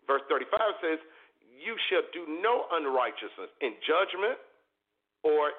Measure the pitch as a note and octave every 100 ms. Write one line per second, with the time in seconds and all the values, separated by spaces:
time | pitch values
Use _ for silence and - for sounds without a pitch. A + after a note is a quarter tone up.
0 | - C#3 C#3 D3 B2+ G#3 G#3+ G3 E3 D#3+
1 | - - - _ _ B2 D#3+ A3 - F3+
2 | - E3+ E3 D#3+ G#3 A#3+ - E3+ D3 C3
3 | B2 - G#2+ - F#2+ _ C3 G#2+ - D#3+
4 | F#3+ F3+ G#3 C4+ - _ _ _ _ _
5 | _ _ D#3 D3+ D3